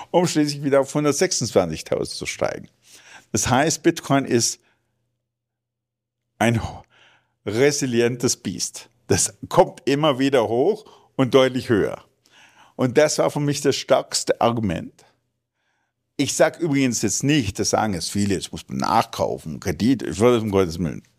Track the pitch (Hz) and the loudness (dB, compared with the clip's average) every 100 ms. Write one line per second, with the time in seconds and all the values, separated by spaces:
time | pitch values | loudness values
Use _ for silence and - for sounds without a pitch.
0 | - 165 180 156 147 143 147 139 135 151 | -2 0 2 0 0 -2 0 0 2 0
1 | 147 143 151 - 117 101 87 80 - - | 0 0 -2 -2 0 0 0 -4 -4 -4
2 | - - - - - - - _ _ - | -4 -8 -10 -6 -6 -6 -16 _ _ -20
3 | - - _ 110 - 123 156 - - 170 | -20 -20 _ -6 0 2 2 0 0 -2
4 | - 139 135 120 117 - _ _ _ _ | 0 -2 2 0 0 -6 _ _ _ _
5 | _ _ _ _ _ _ _ _ _ _ | _ _ _ _ _ _ _ _ _ _
6 | _ _ _ _ 110 117 - - - _ | _ _ _ _ 0 0 -4 -12 -20 _
7 | _ _ _ _ - 107 143 147 135 117 | _ _ _ _ -6 2 2 2 -2 2
8 | 117 127 127 - - - - - - _ | 2 0 -2 -2 -6 -8 -10 -10 -20 _
9 | _ - - - - - 180 - - 139 | _ 0 0 -6 -2 2 2 0 -2 0
10 | 156 127 135 135 104 117 151 214 - - | 2 2 2 2 2 0 0 -2 -8 -20
11 | _ - 131 135 131 127 117 107 69 - | _ -2 4 6 4 0 0 2 2 -4
12 | _ _ _ _ - _ _ - 127 117 | _ _ _ _ -20 _ _ -4 0 2
13 | 151 - 160 151 147 143 143 127 - 131 | 2 2 -2 -2 -4 0 -2 -2 2 0
14 | - - - - 117 123 110 82 - _ | 0 -6 -4 0 0 0 -2 -4 -8 _
15 | _ _ _ _ _ _ _ _ _ _ | _ _ _ _ _ _ _ _ _ _
16 | _ - 139 - 160 160 170 139 135 113 | _ -4 -4 2 0 2 0 2 2 0
17 | 107 - 135 151 104 - 101 - 110 90 | -2 -2 0 2 0 -2 -2 0 0 -2
18 | 80 101 101 92 - 80 - 65 - 107 | -4 -2 0 0 -4 -14 -10 -6 0 0
19 | - - 69 65 80 67 98 85 107 131 | 0 -2 -4 -4 -8 -8 -6 0 0 0
20 | - 80 120 120 110 98 92 85 82 55 | -2 2 4 4 2 2 0 -2 -6 -6
21 | _ | _